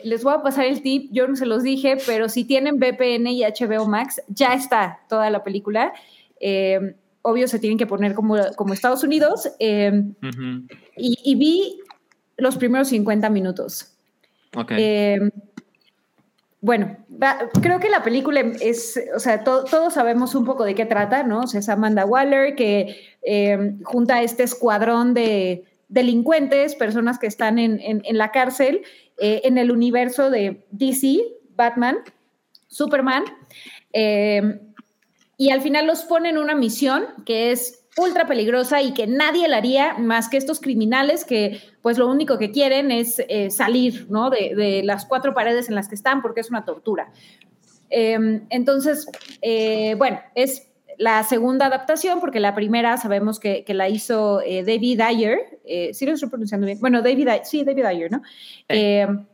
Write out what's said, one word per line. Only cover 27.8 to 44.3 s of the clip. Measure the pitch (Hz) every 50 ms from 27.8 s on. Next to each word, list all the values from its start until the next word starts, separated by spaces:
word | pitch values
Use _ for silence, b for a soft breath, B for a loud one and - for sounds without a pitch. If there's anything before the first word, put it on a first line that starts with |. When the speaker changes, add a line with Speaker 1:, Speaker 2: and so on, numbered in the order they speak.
Speaker 1:
en, | - 208 220 208 -
en | - 226
la | 214 214 214
cárcel, | - 262 262 254 262 - 269 254 320 403 B B B B B B B -
eh, | 202 214 214 214 247
en | 262 254
el | 254 247 240
universo | 240 233 240 247 233 247 247 254 247 - 269 269
de | 262 220 202 196 185 - _ _
D | 202 202 269 262 254
C, | 269 269 269 277 392 466 466 - - _ _ _
Batman, | - 240 233 233 247 240 247 311 453 - - - _ _ _ _ _ _ _ _ _ _
Superman, | _ - - 294 294 294 269 262 269 262 285 403 - - - B B B B B B B B B _ -
eh, | 220 220 214 208 208 208 208 208 202 202 214 - - - - _ - - _ _ _ _ _ _ _ _ _ _
y | - 269 269
al | 262 269
final | 277 302 285 302 311
los | 320 330 - -
pone | - 339 330 330 339
en | 320
una | 302 302 302 302
misión | 285 240 220 226 - 285 254 262 311 440 - - - -
que | - 226 220 233 240
es | 247 247 - - - - _ _ _
ultra | 320 359 359 359 349 330
peligrosa | - 277 226 208 226 240 254 247 254 294 285
y | 277 254 269
que | 233 220
nadie | 214 247 277 302 302 302 349 339 320
la | 269
haría | 220 214 247 262 269 277 330 -
más | 214 233 226 226 226 226 233
que | 269
estos | 269 269 285 311 -
criminales | - 269 247 226 214 220 247 262 277 294 330 330 -
que, | - 240 220 208 202 208 B B B B B
pues, | - 233 233
lo | 254 247
único | 247 269 285 311 294 254
que | - 214 208
quieren | 208 285 277 262 262 277 277 277
es, | 240 233 233 233 - - -
eh, | - 202 214 202 196
salir, | 196 - 214 208 240 254 247 247 247 - - 175
¿no? | 202 214 233
de, | 262